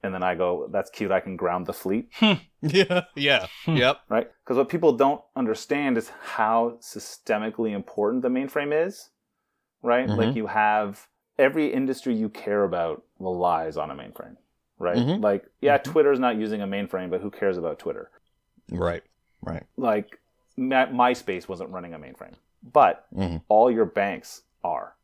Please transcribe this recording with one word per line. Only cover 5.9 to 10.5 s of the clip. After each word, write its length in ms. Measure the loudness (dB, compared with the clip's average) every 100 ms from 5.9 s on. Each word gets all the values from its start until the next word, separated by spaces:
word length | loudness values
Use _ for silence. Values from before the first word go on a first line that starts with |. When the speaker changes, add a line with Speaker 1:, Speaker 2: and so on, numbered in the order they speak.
| 0
Speaker 1:
is 140 | -2 -12
how 560 | -12 -2 2 2 0 -4
systemically 920 | -14 -14 -14 -18 -2 -2 -2 -4 -4
important 500 | -4 -8 -2 0 0
the 60 | 0
mainframe 420 | -2 -2 -4 -2 0 -2
is, 240 | -6 -20 _ _ _ _ _ _ _
right? 260 | 0 2 2
Speaker 3:
Mm-hmm. 100 | 2
Speaker 1:
Like, 160 | 2 0
you 100 |
have, 580 | -2